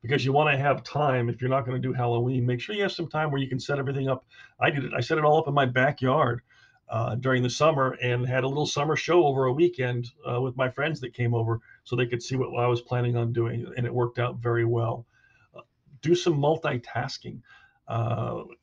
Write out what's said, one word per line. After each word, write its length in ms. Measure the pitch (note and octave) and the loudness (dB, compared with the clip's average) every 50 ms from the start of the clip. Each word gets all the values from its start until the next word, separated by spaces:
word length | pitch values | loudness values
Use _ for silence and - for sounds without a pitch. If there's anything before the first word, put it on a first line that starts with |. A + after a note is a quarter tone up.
Because 220 | - A#2 D3 C#3 B2 | -2 0 -2 0 0
you 80 | C3+ | 2
wanna 240 | C3+ C#3+ D3+ D3+ C#3 | 2 4 4 4 2
have 260 | C3 C#3 C#3+ B2+ A#2+ | 2 2 0 0 0
time, 460 | - - - D3 D3+ C#3+ C3 B2 A#2 A#2+ | -4 -6 -2 0 0 2 2 0 0 -2
if 120 | A#2 A2+ | -4 -4
you're 100 | B2 B2+ | -2 0
not 160 | C3+ C3+ B2 | 0 0 0
gonna 120 | B2 C3 B2 | -2 -4 -4
do 140 | B2 C3 | -4 -4
Halloween, 520 | A#2+ B2 B2 A#2+ A#2 A#2 A#2+ B2 C3 B2+ A#2+ | -2 0 0 0 0 0 0 0 0 0 0
make 160 | A#2+ B2 A#2+ | 0 -2 -2
sure 140 | - - G#3+ | -4 -6 -2
you 80 | G#3 | -2
have 100 | G3+ F3+ | -2 -2
some 160 | - - E3 D3 | -2 -6 -8 -4
time 220 | - D#3 D#3 D#3 | -2 -2 -2 0
where 100 | C#3 C#3 | -2 -2
you 80 | C3+ C3 | -2 -2
can 120 | C3+ B2+ | -4 -6
set 180 | - - C#3+ C#3 | -4 -4 -4 -2
everything 300 | C3 C3+ C3+ C#3 C3+ C3+ | -2 -4 -2 -2 -2 -2
up. 160 | C3 B2+ _ _ _ - - - _ - | -2 -4 _ _ _ -20 -20 -20 _ 0
I 120 | - C#3+ | 0 0
did 140 | D#3 C#3+ B2+ | 2 0 -4
it, 80 | - - | -4 -4
I 60 | - | -4
set 180 | A#2 - D#3+ D#3 | -2 0 0 2
it 60 | D3+ | 4
all 140 | D3+ D3+ D#3+ | 4 4 4
up 100 | D#3 C#3+ | 2 2
in 60 | C#3+ | 2
my 120 | C#3+ C3+ | 2 2
backyard, 760 | B2 B2 C3 B2+ C#3+ C#3+ - C3 B2+ C3 D#3 D3 A#2+ A#2+ A#2 _ _ _ _ - _ _ _ _ - | 2 2 2 2 2 2 0 0 2 2 2 2 0 0 -4 _ _ _ _ -20 _ _ _ _ -6
uh, 260 | - A2+ A#2 B2+ A#2 | -4 -2 -2 -2 -4
during 300 | B2 B2 C3 B2+ B2 B2 | -2 0 2 2 2 2
the 60 | B2 | 0
summer 460 | - - D3 D#3+ D#3 C#3 C3 B2+ - - | 0 2 2 4 4 4 0 0 0 -2
and 240 | B2+ B2 B2 B2 A#2+ | -2 0 0 0 0
had 160 | A#2 B2+ C3 | 0 0 0
a 60 | B2 C3+ | 0 0
little 180 | C#3 D3 D3+ | 0 -2 -2
summer 300 | - - C3+ C#3 D#3 D#3 | -2 -2 -2 0 0 0
show 280 | - - D3+ E3 F3+ E3 | -2 0 4 4 6 6
over 200 | C#3+ C3+ C3+ C3 | 6 4 2 2
a 80 | B2+ | 2
weekend, 580 | B2+ D3 F3 F3 - - B2+ B2 B2 A#2+ A#2+ A#2+ _ _ - C3 | 4 4 2 2 2 0 -2 -2 -2 -4 -6 -8 _ _ -8 -4
uh, 120 | A#2+ A#2+ | -2 -2
with 160 | C3 C3 B2 | -2 -2 -2
my 120 | C#3 C3 B2+ | -2 -2 -2
friends 320 | - - C#3+ D#3+ D#3 D3 | 0 -2 -4 -4 -4 -6
that 140 | B2+ A#2 _ | -8 -10 _
came 200 | - A#2+ A#2 A#2+ | -2 0 0 2
over 260 | A2+ A2+ A#2 A2+ A2+ _ - - _ _ | 2 0 0 -2 -4 _ -14 -20 _ _
so 100 | - B2 | -4 -2
they 120 | B2 B2+ | 0 0
could 140 | A#2+ B2 A#2+ | 0 -2 -6
see 140 | - - C3+ | -4 -4 -2
what 140 | B2+ B2 - - B2 | -2 -2 -2 0 0
I 60 | A#2+ | 2
was 140 | B2 A#2+ A#2+ | 2 2 0
planning 360 | - - B2 B2 B2 B2 A#2+ | -2 -2 -2 0 2 2 2
on 160 | A#2+ A#2 A#2 | 0 0 0
doing, 400 | A#2 A#2 A#2 A#2 A#2 A2+ - - - | 0 0 0 0 -2 -6 -8 -6 -4
and 100 | B2+ B2 | -4 -4
it 80 | A#2 - | -2 0
worked 240 | B2 A#2+ A#2+ - B2 | 0 0 0 0 -2
out 200 | A#2+ B2 B2+ B2 | -4 -4 -4 -4
very 260 | A#2 A#2+ A#2 A#2 A#2 | -2 0 2 2 2
well. 420 | A2+ A#2+ A#2 A#2 A#2 - A#2+ A#2 _ _ _ _ _ _ _ _ _ _ | 2 2 2 0 -2 -4 -6 -10 _ _ _ _ _ _ _ _ _ _
Uh, 40 | - - _ _ _ _ _ - - | -20 -20 _ _ _ _ _ -20 -6
do 140 | - D#3 F3 | 2 2 2
some 180 | F3 - F3+ D#3+ | 4 4 2 2
multitasking. 1080 | C#3+ C#3 D3 D#3+ D#3 - D3 C#3 A#2+ - - - A#2+ C#3 C3+ - - - A#2+ A2+ - - _ - - - _ _ _ _ | 4 2 2 2 2 0 -2 -4 -4 -6 -6 -6 -6 -6 -6 -10 -12 -12 -14 -14 -14 -18 _ -20 -20 -20 _ _ _ _
Uh, 560 | - A#2 A2+ A#2 A#2 A2+ A2 A#2+ A#2+ - - - - - _ | -6 -4 -2 -2 -2 -2 -2 -2 -4 -6 -8 -10 -12 -18 _